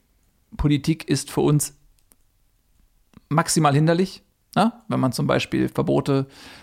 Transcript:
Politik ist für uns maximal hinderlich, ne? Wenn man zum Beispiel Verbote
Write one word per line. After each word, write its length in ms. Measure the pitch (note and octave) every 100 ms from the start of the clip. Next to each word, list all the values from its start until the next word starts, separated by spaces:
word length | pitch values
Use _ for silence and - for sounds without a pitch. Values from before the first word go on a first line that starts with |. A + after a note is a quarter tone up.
| _ _ _ _ _ -
Politik 520 | D3 D3 C#3+ D#3+ -
ist 220 | C#3 -
für 100 | -
uns 320 | C#3 D3 - - _ _ _ _ _ _ _ _ _ _ _ _ _ - -
maximal 440 | D3 E3 - D3+
hinderlich, 500 | C#3 D#3 E3+ F#3 - _ _ _ -
ne? 160 | A3 - -
Wenn 120 | B2+
man 120 | C3
zum 160 | A#2+ C#3+
Beispiel 420 | C3+ - B2+ B2+
Verbote 580 | - C3+ C#3 C#3+ C#3 C3+ - - -